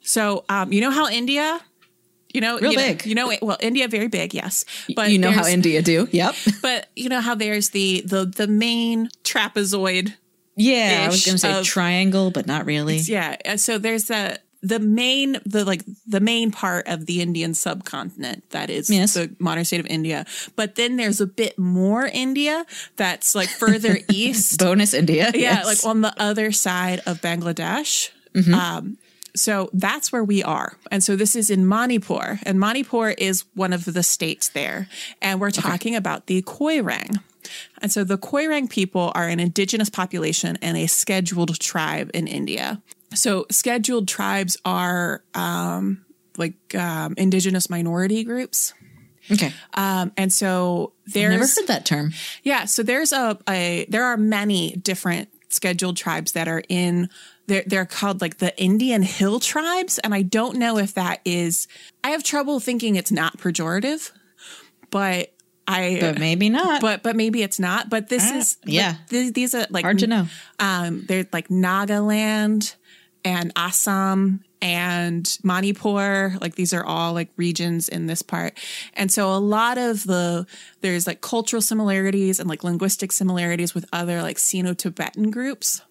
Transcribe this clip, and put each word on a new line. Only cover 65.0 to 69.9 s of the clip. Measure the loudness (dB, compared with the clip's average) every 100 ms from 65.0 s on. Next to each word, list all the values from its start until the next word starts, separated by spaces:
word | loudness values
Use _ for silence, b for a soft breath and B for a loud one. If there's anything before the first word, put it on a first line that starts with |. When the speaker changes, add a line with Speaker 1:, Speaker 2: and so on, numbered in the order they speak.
| 0 -2 -4 _ _ _ -4
Speaker 1:
I | -2 0 2
Speaker 2:
But | 2 2
maybe | 2 4 4
not. | 4 2 2
Speaker 1:
But, | 2 0
but | 0 2
maybe | 2 2
it's | 0 0
not. | 0 0 -2
But | -4 0
this | 0 2
Speaker 2:
Uh, | 0
Speaker 1:
is, | -2 -2
but | 0
Speaker 2:
yeah. | 2 2 0 -4
Speaker 1:
th-, | -2 0
these | 0 0 0
are, | -2
like, | -2
Speaker 2:
Hard | 2